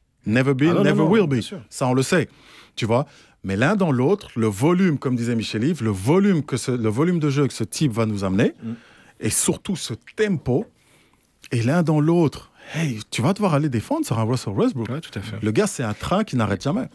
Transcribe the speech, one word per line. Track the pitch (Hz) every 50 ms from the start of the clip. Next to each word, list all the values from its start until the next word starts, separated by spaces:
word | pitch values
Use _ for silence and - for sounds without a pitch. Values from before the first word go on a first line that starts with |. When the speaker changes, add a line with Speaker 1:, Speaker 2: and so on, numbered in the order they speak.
| _ _ _ _ -
Speaker 1:
Never | 101 110 123 131 139 139
been, | 127 147 165
Speaker 2:
Ah | 175
non, |
non, | 170 -
Speaker 1:
never | - - 143
Speaker 2:
non, | 156 160
Speaker 1:
will | 208 226 190
Speaker 2:
bien | 147 135 117
Speaker 1:
be. |
Speaker 2:
sûr. | 101 - 202 165 107 -
Speaker 1:
Ça, | - - 139
on | 127 127
le | 131 131
sait. | - - 220 - - _ _ - - - - - _ -
Tu | - -
vois ? | 107 117 127 147 - - - - _ _ _ -
Mais | 95 95
l'un | 101 123 160 214
dans | 202 190 165 131
l'autre, | 120 127 156 202 - - - -
le | 120 110
volume, | 110 101 95 131 165 180 180 196 180 147 127
comme | - 135 123
disait | 117 117 117 120
Michel-Yves, | 113 104 - - 107 117 156 185 -
le | 113 110
volume | 101 92 95 123 165 190 202 208 190 151 -
que | - -
ce, | 117 - -
le | 123 120 110 110
volume | 101 123 160 175 180 165
de | 147 147
jeu | 131 147 143
que | 123 -
ce | - 110
type | - - - 160 135 107
va | 117 113
nous | 110 104 98 98
amener, | 95 92 98 123 - 339 -
Speaker 2:
Mm. | 113 113 117 - - - - - - - _ -
Speaker 1:
et | - -
surtout | - - - - - - - - 190
ce | - - - 113 - - - -
tempo, | - 214 208 185 139 - 127 123 156 233 - _ _ _ _ _ _ _ _ _ _ _ _ _ _ - - -
et | 120
l'un | 110 120 156 180
dans | 170 151 156 151
l'autre, | 147 160 170 175 165 139 - - - - _ - - - -
hey, | 151 165 147 117 107 - -
tu | - -
vas | 107 160
devoir | 196 196 208 185 151
aller | 139 156 151
défendre | 120 110 - - 277 330 311
sur | - 117 110
un | 113
Russell | 110 127 117 - - 95
Westbrook. | 107 214 262 226 123 110 98
Speaker 2:
Ouais, | 123 160
tout | - - -
à | 104
fait. | 98 107 107 104
Speaker 1:
Le | 101 107 107
gars, | 156 214
c'est | 202 - - 127
un | 107 104
train | - - - 175 202 220
qui | - -
n'arrête | 123 110 101 98 92
jamais. | - 139 170 208 - - -